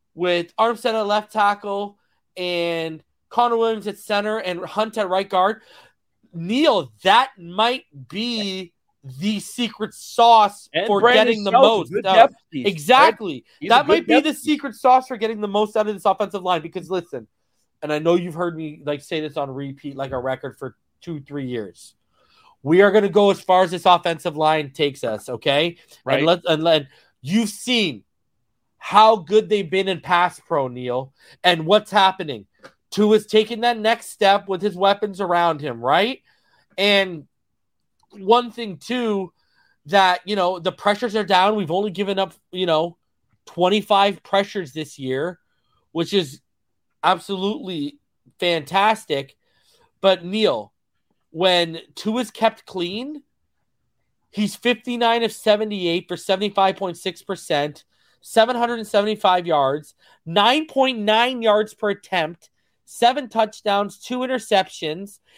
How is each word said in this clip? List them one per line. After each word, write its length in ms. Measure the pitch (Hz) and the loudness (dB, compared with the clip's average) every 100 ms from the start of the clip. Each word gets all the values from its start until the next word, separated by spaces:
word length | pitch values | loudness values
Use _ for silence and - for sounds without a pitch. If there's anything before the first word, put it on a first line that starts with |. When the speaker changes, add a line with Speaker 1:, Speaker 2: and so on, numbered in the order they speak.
| _ | _
Speaker 1:
with 420 | - 180 175 170 - | -4 0 0 -2 0
Armstead 360 | 226 226 240 | 0 0 -2
at 140 | 220 208 | -2 -2
left 240 | 208 208 | -2 -2
tackle, 680 | 214 202 208 208 202 202 - _ _ _ - | 0 0 0 -6 -6 -8 -12 _ _ _ -8
and 680 | 180 175 170 165 160 156 _ _ _ | -4 -2 -2 -4 -6 -10 _ _ _
Connor 280 | - 240 233 | 0 0 0
Williams 300 | 226 220 196 | -2 -2 -8
at 100 | 196 | -12
center, 400 | - 202 208 220 | -4 -4 -2 -6
and 260 | 185 175 | -6 -8
Hunt 360 | 180 208 220 226 | -6 -4 -4 -4
at 100 | 190 | -2
right 180 | 185 196 | -2 0
guard. 340 | 185 190 220 _ - _ _ _ _ _ 170 | 0 0 -2 _ -20 _ _ _ _ _ -12
Neil, 580 | 170 247 311 208 135 _ | -4 0 2 2 -2 _
that 300 | 185 220 269 - | 2 4 2 -8
might 480 | 170 185 226 254 - 143 127 | -12 -2 -2 -2 -10 -20 -12
be 640 | 190 240 226 202 190 175 _ _ _ 135 | -8 -6 -4 -6 -8 -12 _ _ _ -20
the 340 | 131 202 208 | -6 -4 -4
secret 520 | - - 226 - - | -8 -8 -8 -6 -12
sauce 760 | - - - 233 226 208 - - | -12 -6 4 6 6 4 -2 -6
Speaker 2:
And 140 | 160 214 | -4 0
Speaker 1:
for 140 | 202 | 4
Speaker 2:
Brandon 240 | 233 240 226 | 6 6 4
Speaker 1:
getting 180 | 220 | 2
the 80 | 202 | 2
Speaker 2:
Self, 120 | 190 | 6
Speaker 1:
most 280 | 262 220 131 | 6 4 -2
Speaker 2:
good 140 | 202 190 | -4 4
Speaker 1:
out. 100 | 196 | 6
Speaker 2:
depth 200 | 233 - _ | 6 4 _
piece, 140 | 143 | -4
right? 80 | 196 | -4
Speaker 1:
Exactly. 760 | 165 147 254 320 220 202 131 - _ | -4 4 6 6 2 -8 -10 -14 _
Speaker 2:
He's 100 | 165 | 2
a 40 | |
Speaker 1:
That 120 | 240 294 | 2 4
Speaker 2:
good 20 | |
Speaker 1:
might 180 | 339 - | 0 4
be 60 | |
Speaker 2:
depth 100 | 269 | 2
Speaker 1:
the 80 | 302 | 2
Speaker 2:
piece. 120 | - | -4
Speaker 1:
secret 320 | 285 294 277 208 | -2 -2 -4 0
sauce 320 | 254 254 254 | 4 4 2
for 100 | 240 | -4
getting 240 | 220 220 | -4 -4
the 60 | 208 | -2
most 280 | 202 208 214 | 0 0 0
out 120 | 208 | -2
of 60 | |
this 120 | 196 208 | 0 -2
offensive 360 | 190 196 196 | 0 -4 -4
line, 200 | 180 170 | -2 -2
because 280 | 160 185 151 | -4 -12 -6
listen, 380 | 185 175 127 107 _ _ _ _ _ | -8 -6 -14 -14 _ _ _ _ _
and 100 | 147 | -6
I 80 | 151 | -2
know 160 | 160 175 | 0 0
you've 180 | 175 | -2
heard 220 | 156 175 160 | -6 -8 -8
me, 260 | 156 156 147 | -12 -10 -8
like, 160 | 147 | -8
say 180 | - 165 | -6 -8
this 160 | 151 147 | -6 -6
on 160 | 139 | -8
repeat 460 | 131 139 139 143 135 | -8 -12 -12 -14 -10
like 140 | 135 | -8
a 80 | 127 | -6
record 380 | 131 131 135 - | -6 -6 -10 -12
for 200 | 131 - _ _ | -16 -16 _ _
two, 180 | - 156 | -12 -12
three 280 | 139 143 131 | -10 -10 -8
years. 480 | 120 101 - - _ _ _ _ _ _ _ | -8 -10 -16 -20 _ _ _ _ _ _ _
We 200 | 135 175 | 2 4
are 100 | 202 | 6
gonna 180 | 208 202 | 4 2
go 200 | 185 202 | 4 2
as 120 | 185 | 2
far 220 | - 185 | 2 2
as 80 | 185 | 2
this 140 | 175 185 | 2 2
offensive 520 | 175 175 160 175 151 | 4 2 -4 -6 0
line 340 | 156 160 143 | 0 0 -4
takes 320 | - 143 135 | -2 -4 -2
us, 240 | 120 107 - | -6 -6 -8
okay? 500 | 120 143 139 170 170 _ - - | -4 0 0 0 -6 _ -16 -2
Speaker 2:
Right. 140 | 135 | 0
Speaker 1:
And 60 | 156 | 2
let, 160 | 175 175 | 2 0
and 180 | 156 | 0
let, 240 | 165 156 135 _ _ _ | 2 2 0 _ _ _
you've 280 | 131 214 208 | -4 -2 -2
seen 540 | - - 240 185 113 _ _ _ _ _ _ _ _ | -6 -2 0 0 -6 _ _ _ _ _ _ _ _
how 400 | - 196 220 226 | 2 6 6 4
good 320 | 151 214 175 | 2 0 2
they've 200 | 208 170 | -2 -2
been 200 | 190 190 | -2 -2
in 100 | 175 | -6
pass 400 | - 175 175 - | -2 0 0 -4
pro, 300 | _ 160 131 | _ -2 -2
Neil, 440 | 123 123 123 135 _ _ - | -6 -6 -6 -6 _ _ -2
and 220 | 180 170 160 | 0 0 2
what's 260 | 208 208 | 0 2
happening. 540 | 202 190 185 160 113 98 _ - _ _ | 2 2 0 -10 -12 -16 _ -20 _ _
Tua's 360 | - 208 214 214 | 0 2 2 2
taking 360 | 220 220 226 | 0 0 -2
that 160 | 240 233 | -2 0
next 340 | 214 233 - | 0 -2 -4
step 360 | - 196 196 196 | 0 2 2 0
with 140 | 185 | -4
his 140 | 202 175 | -4 0
weapons 440 | 196 202 214 185 | 0 2 -4 -4
around 400 | 185 175 170 151 | -2 2 2 -2
him, 220 | 143 117 | -6 -6
right? 400 | 123 160 220 262 _ _ _ _ _ - | 0 2 0 -4 _ _ _ _ _ -2
And 500 | 202 202 190 165 135 _ _ _ _ _ _ _ _ | 2 2 0 -6 -16 _ _ _ _ _ _ _ _
one 400 | 208 190 240 240 | -10 0 0 0
thing, 260 | 233 220 175 | -10 -10 -12
too, 560 | - 247 226 202 180 _ _ _ _ _ 143 | -6 -4 -2 -4 -6 _ _ _ _ _ 0
that, 320 | 196 185 180 190 | 2 4 2 -4
you 100 | 208 | -2
know, 240 | 180 185 | -2 -2
the 120 | 175 | -6
pressures 440 | - 202 202 240 214 | -2 -2 -2 -2 -4
are 80 | |
down. 320 | 190 185 196 214 | 2 4 4 0
We've 160 | 156 | -2
only 180 | 180 208 | -2 -4
given 300 | 175 196 196 | -4 -4 -2
up, 140 | 190 - _ | -4 -8 _
you 160 | 180 180 | -6 0
know, 300 | 156 170 - _ _ _ _ - | 0 0 -8 _ _ _ _ -14
twenty-five 720 | - 180 208 202 202 202 175 | 0 2 2 2 4 4 0
pressures 500 | - 196 202 202 156 | -2 -2 0 -6 -10
this 280 | 156 147 - | -10 -12 -10
year, 400 | 131 131 170 175 _ _ _ _ _ | -6 -4 -4 -8 _ _ _ _ _
which 200 | 165 170 | -6 -2
is 280 | 196 147 139 _ _ _ _ _ _ | -2 -2 -10 _ _ _ _ _ _
absolutely 920 | 165 180 - 190 196 220 196 165 143 - _ _ _ _ | 0 0 -4 -6 -4 -6 -8 -8 -8 -12 _ _ _ _
fantastic. 960 | 180 165 135 190 208 214 - 139 135 _ _ _ _ _ _ _ | -2 -2 -2 0 2 0 -2 -6 -6 _ _ _ _ _ _ _
But, 240 | 196 180 | 2 2
Neil, 500 | 170 214 202 117 104 _ _ _ _ _ _ | -2 -2 0 -2 -6 _ _ _ _ _ _
when 480 | 160 185 180 170 165 - - | -2 2 2 0 -6 -16 -8
Tua's 340 | 214 233 226 | -4 -4 -6
kept 380 | - 220 220 - | -2 -2 -2 -12
clean, 560 | 185 175 208 269 302 _ _ _ _ _ _ _ _ _ _ _ | -8 -6 -6 -10 -14 _ _ _ _ _ _ _ _ _ _ _
he's 260 | - 208 - | -6 -6 -2
fifty-nine 680 | 240 233 - 240 233 233 | -2 -2 -4 -2 0 0
of 80 | 226 | -2
seventy-eight 760 | - 220 208 214 208 170 175 - | -2 0 2 0 -4 -2 -2 -4
for 100 | 180 | -10
seventy-five 580 | - 190 208 202 190 190 | -4 -2 0 2 0 0
point 220 | 190 170 | -8 -8
six 260 | 190 175 | -10 -10
percent, 640 | - 185 - 147 147 147 _ _ _ _ | -12 -12 -4 -2 -2 -8 _ _ _ _
seven 340 | - 233 226 240 | -2 2 2 0
hundred 220 | 240 233 | -4 -4
and 100 | 214 | -2
seventy-five 600 | 208 208 214 196 180 170 | 0 0 0 0 0 0
yards, 480 | 151 135 151 151 _ _ _ | 0 0 -2 -8 _ _ _
nine 440 | 160 170 208 294 311 | -4 2 2 2 -2
point 320 | 269 262 233 | 0 0 0
nine 420 | 208 220 247 254 | 0 2 0 0
yards 320 | 226 208 214 | 0 0 0
per 160 | - 208 | -4 -6
attempt, 640 | 202 - 185 160 175 _ _ _ _ _ | -6 -4 -4 -4 -8 _ _ _ _ _
seven 420 | - 233 269 247 | 0 0 0 -4
touchdowns, 720 | 226 214 - 214 202 202 - | -2 -2 -4 -4 -2 -4 -10
two 220 | - 254 | -10 -6
interceptions. 1000 | 254 254 - 196 180 - 160 160 202 - _ | -4 -6 0 0 0 -8 -8 -8 -14 -20 _